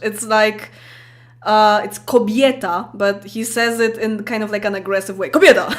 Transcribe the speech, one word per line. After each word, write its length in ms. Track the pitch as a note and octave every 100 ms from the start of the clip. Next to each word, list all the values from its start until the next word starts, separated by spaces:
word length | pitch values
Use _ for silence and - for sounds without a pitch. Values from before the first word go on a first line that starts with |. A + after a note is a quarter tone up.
It's 200 | G#3+ G#3
like, 480 | A3 G#3+ G#3+ G#3+ - - - - - - _ _
uh, 400 | - G#3+ G#3+ G#3
it's 140 | F#3 -
kobieta, 920 | - B3+ G#3 A3 C4+ B3+ F#3+ E3+ A3
but 300 | G3+ G3+ G3+
he 200 | G3 A3
says 360 | A3+ - A#3 A3+
it 180 | A3+ A3+
in 260 | A3 G#3+
kind 180 | G#3+ A3+
of, 80 | G#3+
like, 140 | G#3
an 100 | G#3
aggressive 440 | G3 F#3+ G3 F#3+ F#3+
way. 120 | F3
Kobieta! 460 | D#4 F4+ G3+ E3+